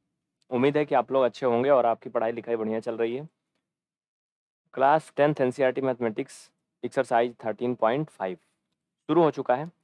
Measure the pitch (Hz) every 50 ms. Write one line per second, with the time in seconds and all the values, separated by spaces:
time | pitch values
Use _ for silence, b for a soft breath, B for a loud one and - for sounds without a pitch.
0 | _ _ _ _ _ _ _ _ _ _ 127 120 131 147 143 151 147 - 147 127
1 | 117 - 131 135 127 117 - - 135 123 117 120 131 143 143 127 117 117 110 -
2 | - 120 - - 117 113 117 120 104 117 117 110 110 107 110 113 110 120 117 110
3 | 117 113 120 135 156 - _ _ _ _ _ _ _ _ _ _ _ _ _ _
4 | _ _ _ _ _ _ _ _ _ _ _ _ _ _ - 127 131 139 151 160
5 | - - _ - 143 151 151 - 131 127 123 143 135 127 131 135 135 131 123 113
6 | 120 113 107 - 139 - - - - _ _ _ _ _ _ _ - 120 - 139
7 | 127 - 127 117 120 123 113 - - 110 104 - 120 123 123 - 113 110 123 143
8 | 156 - _ - 95 92 92 - _ _ _ _ _ _ _ _ _ _ _ _
9 | _ - 156 170 165 147 - 139 131 - 120 131 156 175 - _